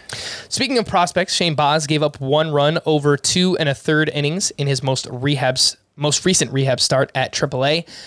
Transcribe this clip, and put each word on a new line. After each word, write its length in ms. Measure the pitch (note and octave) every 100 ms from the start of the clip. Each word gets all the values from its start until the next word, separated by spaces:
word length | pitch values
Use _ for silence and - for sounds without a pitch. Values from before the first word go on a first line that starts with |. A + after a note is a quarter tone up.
| - - - - -
Speaking 280 | - B3+ B3
of 80 | G#3
prospects, 480 | F#3+ F3 - F#3
Shane 220 | - F3 D3
Baz 320 | C#3+ D#3 D3
gave 160 | D3+
up 160 | D3+ C#3+
one 320 | C3+ D3+ D#3+
run 280 | D3 C#3+ E3 -
over 300 | D3+ C#3+ C#3+
two 400 | - F3+ F#3 F3+
and 100 | D3+
a 40 |
third 360 | C3+ - D#3 D3+
innings 420 | D3 C#3+ F3 - -
in 100 | C#3
his 160 | C3
most 240 | C3+ C3 -
rehabs-, 680 | B2 C3+ C#3+ C3 C3 - - _ -
most 300 | D3 C#3+ F3+
recent 260 | F#3 C3+
rehab 300 | C3+ C3+ B2
start 320 | - C3 C3+ C3+
at 160 | C3
triple 320 | - C#3+ C3 C3+
A. 200 | D#3+ E3 -